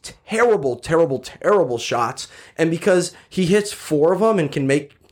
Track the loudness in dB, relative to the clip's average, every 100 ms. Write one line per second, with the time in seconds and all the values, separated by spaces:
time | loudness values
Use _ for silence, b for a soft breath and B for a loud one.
0 | -20 -20 -8 0 2 2 0 -4 -2 0
1 | 2 -2 -8 -6 0 2 2 -2 -4 -2
2 | -2 -4 -14 B B -4 -2 0 2 2
3 | 0 B B -2 2 2 0 -8 -4 2
4 | 2 4 2 2 0 -2 0 0 -2 _
5 | _